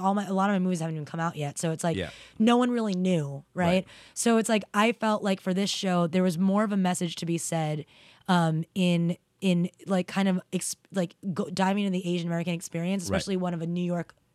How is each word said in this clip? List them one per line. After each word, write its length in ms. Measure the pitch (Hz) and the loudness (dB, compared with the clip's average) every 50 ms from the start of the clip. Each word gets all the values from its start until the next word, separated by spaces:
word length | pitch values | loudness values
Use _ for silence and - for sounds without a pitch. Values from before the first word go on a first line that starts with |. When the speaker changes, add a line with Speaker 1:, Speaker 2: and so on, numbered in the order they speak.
Speaker 1:
all 120 | 180 190 196 | 0 0 0
my, 120 | 208 202 | 0 0
a 60 | 190 | 0
lot 180 | 196 190 190 202 | 0 2 2 2
of 40 | 202 | 2
my 60 | 185 | 2
movies 200 | 185 185 185 165 | 2 0 0 0
haven't 160 | 160 165 160 | -2 -4 -4
even 100 | 156 147 | -6 -8
come 140 | - - 165 | -8 -6 -4
out 160 | 165 170 - | -4 -4 -4
yet, 200 | 151 147 143 - | -4 -6 -6 -4
so 140 | - - 165 | -4 -4 -2
it's 140 | 160 156 - | -2 -2 -2
like, 120 | 170 156 | -2 0
Speaker 2:
Yeah. 140 | 95 85 73 - - - - - | -2 -4 -6 -8 -16 -20 -20 -2
Speaker 1:
no 200 | - 220 233 240 | 2 4 6 6
one 160 | 240 254 247 | 6 4 2
really 220 | 240 233 220 208 190 | 0 0 -2 -2 -2
knew, 480 | 180 185 185 180 160 147 139 139 139 - _ _ | 0 2 2 2 2 0 -2 -8 -12 -14 _ _
right? 120 | 175 180 | 0 2
Speaker 2:
Right. 200 | 170 185 190 180 - - - - - - | 2 2 2 0 -2 -12 -20 -20 -16 -10
Speaker 1:
So 240 | - - 233 233 226 | -2 2 2 4 4
it's 100 | 214 - | 4 2
like, 160 | 226 214 - - - | 0 0 0 0 0
I 160 | 202 214 233 | 2 2 2
felt 300 | 233 - - 220 214 190 | 2 0 0 0 0 0
like 180 | 190 202 190 190 | 0 0 -2 0
for 140 | - 190 185 | 0 -2 0
this 160 | 190 202 185 | 0 0 0
show, 380 | - - - 185 180 175 175 165 | -2 -2 0 0 2 2 2 2
there 160 | 165 185 185 | 2 2 2
was 120 | 185 160 | 2 2
more 280 | 165 190 190 190 208 220 | 2 2 2 2 2 0
of 80 | 202 | 0
a 40 | 208 | 0
message 380 | 196 185 180 180 - 180 170 165 | 0 2 0 0 0 -2 -4 -4
to 100 | - 180 | -6 -4
be 120 | 170 170 160 | -4 -2 -2
said, 460 | - - 170 160 156 151 151 151 - - _ - - - - _ _ | -2 -2 -2 -2 -2 -2 -2 -4 -6 -12 _ -20 -20 -20 -20 _ _
um, 380 | - 180 175 165 160 160 160 160 - _ | 0 2 4 4 2 2 0 -2 -4 _
in, 440 | 196 180 175 175 170 170 170 175 - _ _ _ _ | 0 2 2 2 2 2 0 -2 -4 _ _ _ _
in, 260 | - 190 180 175 170 185 - _ - | 0 2 2 2 2 -2 -4 _ -6
like, 200 | - 196 185 180 - | -2 -2 -2 -2 -2
kind 200 | - 196 196 196 | -2 0 0 2
of 120 | 185 185 - _ | 0 0 -4 _
ex-, 240 | - 180 - - - - _ _ | -6 -6 -4 -6 -8 -10 _ _
like, 220 | - 196 175 175 - _ - 196 156 | -4 -4 -4 -4 -6 _ -8 -6 -4
go, 140 | - 202 - | -4 -6 -4
diving 340 | 180 190 190 190 196 208 202 | -2 0 2 2 2 0 0
into 120 | 196 180 | 0 -2
the 120 | 180 190 175 | -2 -2 -2
Asian 180 | 175 175 170 | -2 -2 -2
American 280 | 175 170 170 165 175 170 | -2 -2 -2 -2 -2 -4
experience, 480 | 165 - - - 165 170 180 196 196 170 | -4 -6 -8 -6 -4 -2 -2 -2 -4 -2
Speaker 2:
Right. 140 | 196 185 170 | -2 -2 -2
Speaker 1:
especially 180 | - 196 196 | -2 -2 -2
one 160 | 185 180 180 175 | -2 -2 -2 -4
of 60 | 165 | -4
a 60 | 165 | -4
New 180 | 170 170 175 180 | -4 -2 -2 -2
York 300 | 175 175 175 160 - _ _ _ _ _ | -2 -2 -4 -6 -8 _ _ _ _ _